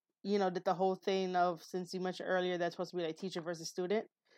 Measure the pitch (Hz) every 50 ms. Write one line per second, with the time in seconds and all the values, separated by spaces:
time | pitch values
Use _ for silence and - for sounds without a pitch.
0 | _ _ _ _ - 196 202 208 190 185 180 185 - 190 185 165 190 190 190 185
1 | - - 196 190 190 185 180 180 175 180 175 160 - - - 180 180 175 - 185
2 | 185 185 180 - - - 185 185 180 180 180 170 175 170 170 - 180 170 - 180
3 | 170 160 160 - - 190 165 175 156 170 175 165 165 165 - - 180 175 202 220
4 | 220 - _ _ _ _ _